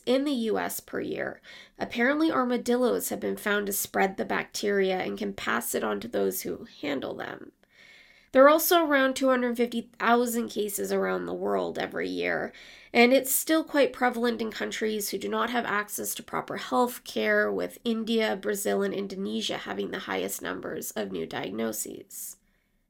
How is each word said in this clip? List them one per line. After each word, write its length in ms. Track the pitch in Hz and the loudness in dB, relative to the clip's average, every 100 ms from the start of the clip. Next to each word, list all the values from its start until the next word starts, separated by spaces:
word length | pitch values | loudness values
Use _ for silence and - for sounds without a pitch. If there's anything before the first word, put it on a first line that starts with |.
| - | 0
in 200 | 254 285 | 0 2
the 60 | |
U 280 | 262 226 196 | -2 -2 -2
S 200 | 175 - | -2 -6
per 200 | - - | -8 -8
year. 420 | - - - - - - - - | -6 -4 -6 -8 -18 -20 -20 -10
Apparently, 520 | 196 240 240 294 320 | -6 0 2 4 2
armadillos 800 | - 247 240 240 240 247 190 - | 2 0 0 0 2 2 2 -2
have 100 | 202 | -4
been 160 | 208 196 | -4 -4
found 300 | 208 208 202 | -2 0 0
to 80 | |
spread 440 | 196 - 208 196 190 | -4 -2 0 0 0
the 80 | 220 | -4
bacteria 720 | 190 - - 208 202 190 185 | -4 -4 -4 0 2 2 0
and 180 | 185 202 | -4 -4
can 160 | 202 | -6
pass 400 | 196 - 220 233 | -6 -2 -2 -2
it 100 | 240 | -4
on 160 | 214 208 | -2 -4
to 60 | 226 | -4
those 360 | 196 196 185 | 0 0 -2
who 240 | - - 233 - | -6 -8 -12 -10
handle 320 | - 269 - - | -6 -6 -6 -8
them. 360 | - - - _ _ _ - - - - _ | -10 -10 -16 _ _ _ -20 -20 -20 -20 _
There 120 | 262 277 | 8 10
are 40 | |
also 360 | 320 320 349 320 | 10 6 4 6
around 300 | 285 262 262 | 4 4 4
two 140 | 262 | 4
hundred 280 | 254 247 233 | 4 2 0
fifty 320 | 240 233 - _ | 0 -2 -8 _
thousand 520 | 202 240 240 226 220 | 4 4 4 0 -2
cases 440 | - 208 202 190 | -2 -2 -2 0
around 320 | 196 190 185 175 | 0 0 -2 -2
the 80 | |
world 440 | 180 196 202 165 - | -4 0 0 0 -2
every 300 | - - 165 | -4 -4 -4
year, 460 | - - 156 190 - - - - | -2 -2 -2 -4 -8 -20 -20 -2
and 180 | 240 240 | 4 6
it's 220 | 262 262 | 6 4
still 280 | - - 320 | -2 2 2
quite 300 | 311 294 262 | 2 2 2
prevalent 500 | - 247 240 240 226 | 4 0 2 -2 -2
in 100 | 220 | -6
countries 580 | - 214 - 220 214 208 | -6 -6 -4 -2 -2 -4
who 80 | 196 | -4
do 100 | 202 | -4
not 220 | 220 226 | -2 0
have 160 | 247 226 | -2 0
access 500 | 202 202 - 202 - | -2 -2 -6 -6 -6
to 80 | |
proper 320 | - - - 202 | -6 -6 -4 -8
health 480 | - 254 247 247 | -2 2 2 0
care, 480 | - 226 214 208 208 | -8 -2 2 4 2
with 260 | 190 180 - | 0 -4 -4
India, 540 | 240 226 220 226 220 202 | -4 -2 0 2 2 0
Brazil, 420 | 196 202 202 196 | -2 -2 0 0
and 100 | 196 | 0
Indonesia 640 | 190 196 190 196 220 196 - | -2 -6 -6 -4 -2 -4 -4
having 340 | - 202 196 | -6 -6 -4
the 80 | 190 | -6
highest 420 | - - 185 185 | -4 -4 -4 -4
numbers 500 | - - - - - | -6 -6 -6 -8 -8
of 200 | 220 202 | -6 -6
new 140 | 185 165 | -6 -6
diagnoses. 1120 | - - 220 226 220 - - - - - - _ _ _ _ | -6 -6 -4 -4 -4 -8 -10 -14 -14 -14 -14 _ _ _ _